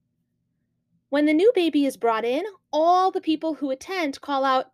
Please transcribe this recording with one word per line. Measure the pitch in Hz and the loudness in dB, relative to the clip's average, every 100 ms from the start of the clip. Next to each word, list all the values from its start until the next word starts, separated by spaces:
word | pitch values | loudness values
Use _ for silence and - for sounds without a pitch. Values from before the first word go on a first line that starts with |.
| _ _ _ _ _ _ _ _ _ _ _ | _ _ _ _ _ _ _ _ _ _ _
When | 285 302 | 0 2
the | |
new | 311 427 381 | 4 4 4
baby | 330 294 269 | 0 0 0
is | - | -2
brought | 233 220 233 | -2 -2 -2
in, | 277 415 381 _ | -4 -6 -12 _
all | 302 330 359 381 | 0 2 4 2
the | 370 | -2
people | 320 311 320 | -4 -4 -4
who | 285 277 | -6 -6
attend | 262 - 381 294 269 | -6 -8 -6 -6 -6
call | - 269 | -4 -2
out, | 269 262 - | 0 0 -4